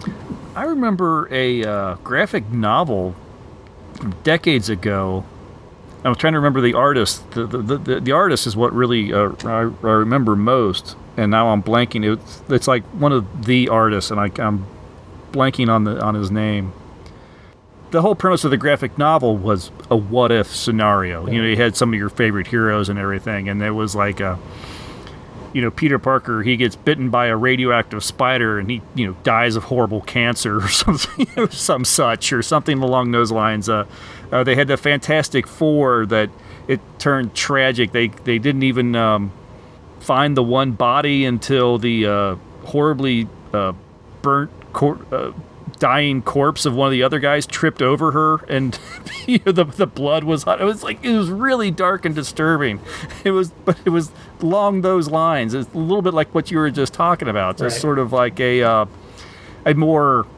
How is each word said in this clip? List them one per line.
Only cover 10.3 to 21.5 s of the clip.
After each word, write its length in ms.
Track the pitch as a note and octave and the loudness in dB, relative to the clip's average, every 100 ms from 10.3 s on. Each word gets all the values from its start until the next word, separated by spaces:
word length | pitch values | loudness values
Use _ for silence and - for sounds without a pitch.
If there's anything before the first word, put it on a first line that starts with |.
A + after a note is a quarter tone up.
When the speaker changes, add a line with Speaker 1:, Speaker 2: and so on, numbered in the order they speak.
| G2+ | 2
Speaker 2:
most, 640 | G#2+ C3 G#2+ F2+ - - - - | 4 2 2 -2 -8 -16 -12 -2
and 160 | G#2+ | 2
now 220 | A2 A#2 | 4 4
I'm 100 | G#2 | 2
blanking. 400 | G2+ A#2 A#2+ A2+ G#2+ | 2 2 0 0 0
It's, 300 | A2 - - - | -2 -4 -16 -2
it's, 180 | B2+ - | 0 2
like, 160 | B2 G2+ | 0 -2
one 260 | G3 C#3+ | -2 2
of 320 | C3+ G2 D3+ A2 | 2 0 -4 0
the 240 | B2+ B2 | 2 4
artists, 420 | A2+ A2 G#2 - | 4 4 2 -2
and 80 | G#2 | -2
I, 100 | G2+ - | -2 -2
I'm 260 | A2 G#2 G2 - - - - - - | -2 -2 -6 -14 -20 -20 -20 -20 -8
blanking 380 | C#3 C3 B2+ A#2+ | -2 0 2 2
on 160 | A2+ G#2 | 2 2
the, 160 | G#2+ | -2
on 120 | G#2+ G#2+ | -2 -2
his 160 | G2 | -2
name. 420 | G#2 G#2+ G#2 F#2+ F2 - - - - - - - - - - - | -2 -2 -2 -4 -10 -18 -20 -20 -20 -20 -20 -20 -20 -20 -20 -4
The 100 | E3 | 2
whole 140 | F3+ G3+ | 2 2
premise 300 | F#3 F3 D3+ | 2 2 2
of 60 | |
the 60 | B2+ | 0
graphic 400 | C#3+ C#3+ B2+ - | 2 0 0 0
novel 380 | D3 D#3+ B2+ G#2+ | 2 2 2 0
was 340 | G2 G2+ - - - | 0 0 -2 -14 -2
a 80 | A2 | 0
what-if 580 | G2+ A#2+ A#2+ A#2 G2 - | 2 2 4 4 0 -4
scenario. 720 | - A2 G#2+ G2+ F#2 E2+ F2+ | -2 2 4 4 2 -4 -2
You 140 | A2+ | 0
know, 60 | A2+ | 2